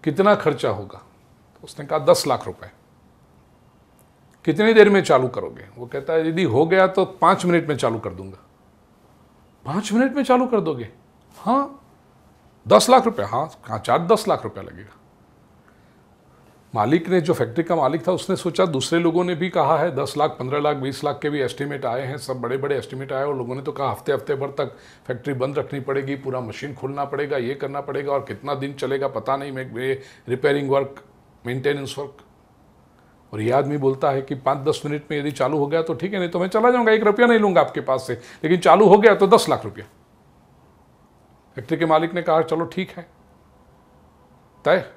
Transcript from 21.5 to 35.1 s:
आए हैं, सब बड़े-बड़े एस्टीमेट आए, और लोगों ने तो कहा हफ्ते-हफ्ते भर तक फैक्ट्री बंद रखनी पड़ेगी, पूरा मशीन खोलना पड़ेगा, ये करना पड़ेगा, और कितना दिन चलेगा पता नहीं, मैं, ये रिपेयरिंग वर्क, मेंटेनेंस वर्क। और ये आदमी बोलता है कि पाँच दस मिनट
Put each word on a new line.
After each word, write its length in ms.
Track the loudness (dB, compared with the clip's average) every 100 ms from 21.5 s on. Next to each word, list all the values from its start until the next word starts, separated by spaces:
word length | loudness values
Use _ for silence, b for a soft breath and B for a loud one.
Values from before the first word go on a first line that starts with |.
| -4 -8 -6 -4
आए 200 | -4 -6
हैं, 120 | -10
सब 220 | -8 -8
बड़े-बड़े 380 | -4 -4 -2 -4
एस्टीमेट 340 | -4 -12 -8
आए, 120 | -4
और 120 | -4 -4
लोगों 180 | -6
ने 80 | -8
तो 100 | -8
कहा 180 | -6 -6
हफ्ते-हफ्ते 440 | -4 -4 -4 -2
भर 160 | -6 -6
तक 260 | -6 -8 -8 B B -10
फैक्ट्री 280 | -8 -6
बंद 240 | -4 -4 -4
रखनी 220 | -6 -8
पड़ेगी, 360 | -4 -4 -4 -8
पूरा 240 | -6 -8
मशीन 340 | -8 -12 -12
खोलना 300 | -10 -10 -6
पड़ेगा, 320 | -6 -4 -4 -4
ये 180 | -4
करना 260 | -6 -6 -8
पड़ेगा, 320 | -6 -6 -2
और 80 | -4
कितना 340 | -4 -12 -8
दिन 200 | -6 -6
चलेगा 340 | -6 -4 -2 -2
पता 280 | -4 -4 -4
नहीं, 160 | -4
मैं, 240 | -10 -10 -6
ये 260 | -4 -4 B B -8
रिपेयरिंग 420 | -2 0 0 2
वर्क, 340 | 0 0 -10 -20 _ _ _ -8
मेंटेनेंस 480 | -4 -2 -4 -6 -10
वर्क। 180 | -12 -14 -20 _ _ _ _ _ _ _ b b _
और 80 | -4
ये 100 | 0
आदमी 260 | 0 0 0
बोलता 340 | -2 0 0
है 120 | -2
कि 120 | -4
पाँच 240 | -4 -2 -2
दस 240 | -2 -4 -4
मिनट 180 | -8 -6